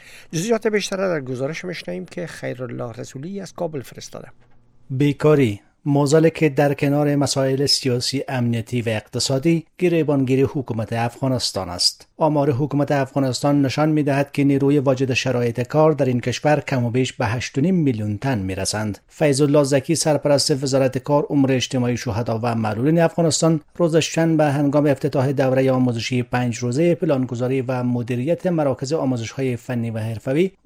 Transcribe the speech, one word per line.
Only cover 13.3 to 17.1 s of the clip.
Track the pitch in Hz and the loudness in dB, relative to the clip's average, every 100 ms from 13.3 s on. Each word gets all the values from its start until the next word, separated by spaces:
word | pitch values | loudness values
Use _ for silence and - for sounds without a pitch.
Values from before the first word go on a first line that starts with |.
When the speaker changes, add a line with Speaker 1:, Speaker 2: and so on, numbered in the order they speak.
| 120 143 143 135 | 0 2 2 2
Speaker 2:
نشان | 147 156 | 2 2
می‌دهد | 151 139 127 - | 2 2 0 0
که | - | 2
نیروی | 139 139 139 147 | 2 4 4 4
واجد | 135 127 131 | 4 2 2
شرایط | 123 135 123 120 120 120 | 0 0 0 0 -2 -2
کار | 151 156 | 4 4
در | 143 131 | 4 0
این | 123 | 0
کشور | 123 117 151 151 | -2 -2 2 0
کم | - 131 120 | 0 -2 0
و | |
بیش | 127 127 | 0 -2